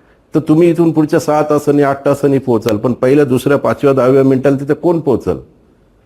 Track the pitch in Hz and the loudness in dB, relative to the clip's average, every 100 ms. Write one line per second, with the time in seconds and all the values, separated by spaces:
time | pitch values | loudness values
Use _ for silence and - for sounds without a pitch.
0 | _ _ _ 160 156 156 175 160 165 156 | _ _ _ -4 0 2 2 2 0 0
1 | 151 165 - 151 151 147 151 143 139 139 | 0 -2 0 -2 0 0 0 0 0 0
2 | 147 143 143 135 - 113 117 107 127 113 | -2 0 0 0 0 -2 -2 -2 -2 -2
3 | 127 147 143 127 143 - 110 120 143 135 | 0 2 2 0 0 0 -2 0 0 2
4 | 123 135 135 131 139 139 143 143 170 170 | 2 4 2 2 0 -2 -2 -2 -2 -2
5 | 143 113 95 69 - _ _ _ _ _ | -2 -2 -4 -6 -10 _ _ _ _ _